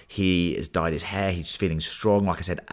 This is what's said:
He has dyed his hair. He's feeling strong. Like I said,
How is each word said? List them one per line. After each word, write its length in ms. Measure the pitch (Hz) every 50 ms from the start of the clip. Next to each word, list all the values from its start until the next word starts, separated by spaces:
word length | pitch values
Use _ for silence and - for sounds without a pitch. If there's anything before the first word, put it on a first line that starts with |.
| - _
He 460 | - - 98 92 92 87 87 87 67
has 140 | - 73 76
dyed 240 | - 90 80 85 80
his 100 | 71 -
hair. 280 | - - 95 101 98 92
He's 240 | 87 82 - - -
feeling 240 | 104 90 80 80
strong. 440 | 80 - - - - 107 101 101 98
Like 120 | 95 85 -
I 60 | 87
said, 180 | 92 87 - - -